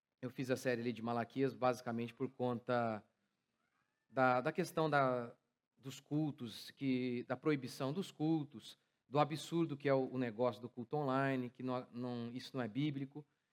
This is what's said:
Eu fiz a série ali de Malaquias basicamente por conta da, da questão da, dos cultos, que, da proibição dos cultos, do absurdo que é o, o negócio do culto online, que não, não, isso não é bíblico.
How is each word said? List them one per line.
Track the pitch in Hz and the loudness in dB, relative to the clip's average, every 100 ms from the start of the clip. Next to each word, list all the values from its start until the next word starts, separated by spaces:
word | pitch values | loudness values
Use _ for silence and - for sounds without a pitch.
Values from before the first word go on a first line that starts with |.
| _ - | _ -10
Eu | 123 | -8
fiz | - 127 | -4 -2
a | 123 | 0
série | 131 120 | 0 0
ali | 120 | 0
de | 110 | -2
Malaquias | 113 120 113 135 135 | -2 -2 -2 0 0
basicamente | 110 127 120 120 117 117 | 2 0 0 -2 -4 -4
por | - 131 | -4 -6
conta | - 123 120 - 120 117 107 - _ _ _ _ _ _ _ _ _ _ | -2 -2 -2 0 0 2 -2 -8 _ _ _ _ _ _ _ _ _ _
da, | 120 127 127 | 4 6 6
da | 135 | 2
questão | 160 170 - 160 | 0 0 2 4
da, | 143 135 123 120 - _ _ _ _ | 6 4 2 -2 -10 _ _ _ _
dos | 135 - | -12 -12
cultos, | - 147 156 135 120 - - | -2 0 0 -2 -8 -10 -14
que, | - 139 127 127 123 120 | -4 0 2 2 -2 -2
da | 123 | -2
proibição | 156 151 123 - 135 | 2 0 0 -4 -4
dos | 160 - | -2 -6
cultos, | - 156 160 139 110 - - _ _ - | -2 2 2 0 -10 -16 -20 _ _ -2
do | 135 | 2
absurdo | 143 147 - 170 165 135 | 2 0 -2 0 0 0
que | 139 | 2
é | |
o, | 135 131 | 2 2
o | 127 | -2
negócio | 120 107 123 113 | -2 0 0 0
do | 120 | -8
culto | - 117 147 | -10 -6 -2
online, | 139 131 139 131 123 | 0 2 2 0 -2
que | - | -6
não, | 127 127 127 | -4 -4 -4
não, | 120 123 120 117 | -8 -6 -6 -6
isso | 127 - 131 | -8 -8 -4
não | |
é | 117 | -4
bíblico. | 113 151 139 139 147 - _ _ | -2 -2 -2 -6 -10 -18 _ _